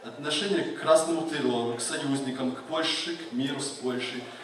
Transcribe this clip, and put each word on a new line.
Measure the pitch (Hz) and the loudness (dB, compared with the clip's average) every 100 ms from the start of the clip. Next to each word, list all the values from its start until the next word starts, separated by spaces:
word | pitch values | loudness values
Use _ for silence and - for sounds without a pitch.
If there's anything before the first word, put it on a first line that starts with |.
Отношение | 117 - 147 - 196 170 | -12 -8 -2 0 2 2
к | - - | 0 -2
красному | 156 160 165 165 - | 6 6 8 0 0
террору, | 147 127 120 117 120 | 0 2 2 0 -2
к | |
союзникам, | - 147 143 135 131 127 127 | -2 -2 0 0 0 -2 -2
к | 127 | -2
Польше, | - 160 156 - 170 165 | -4 0 0 0 -2 -6
к | 165 | -4
миру | 123 135 143 | -2 -2 -2
с | - | -4
Польшей. | - 123 123 123 120 123 - | -4 -2 -2 -4 -6 -8 -12